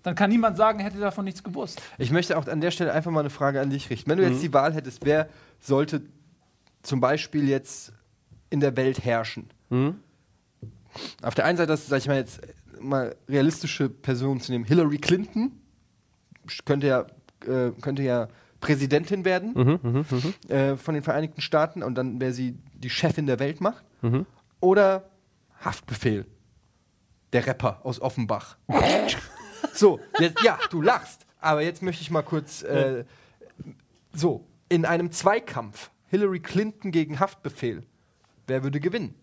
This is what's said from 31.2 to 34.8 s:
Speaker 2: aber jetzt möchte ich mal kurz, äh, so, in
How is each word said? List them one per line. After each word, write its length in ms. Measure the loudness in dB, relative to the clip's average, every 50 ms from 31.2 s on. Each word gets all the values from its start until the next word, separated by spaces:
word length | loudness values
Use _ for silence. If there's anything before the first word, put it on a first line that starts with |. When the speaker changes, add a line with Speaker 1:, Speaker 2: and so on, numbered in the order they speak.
| -20 _ _ _
Speaker 2:
aber 220 | 0 2 2 2
jetzt 220 | 0 -2 -4 -4 -6
möchte 180 | -6 -6 -6
ich 80 | -8 -2
mal 140 | -2 -2 -2
kurz, 400 | 0 -4 -4 -4 -6 -14 -10 -6
äh, 420 | -2 0 0 0 0 -2 -4 -8 _ -18 _ _ _ _ _ -20 -20 _ -18 -18 -18 -18 _ _ _ _ _ _ _
so, 360 | -6 0 0 0 0 0 -8 _ _ _ _ _
in 160 | 0 0